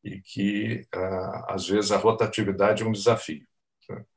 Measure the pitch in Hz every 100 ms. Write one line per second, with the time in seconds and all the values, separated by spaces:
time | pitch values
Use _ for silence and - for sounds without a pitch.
0 | 101 98 - - 101 104 110 117 - 92
1 | 92 95 92 - - 95 90 101 104 98
2 | 107 113 107 - 98 92 101 104 113 104
3 | 117 113 - 76 _ _ _ _ - 117
4 | 113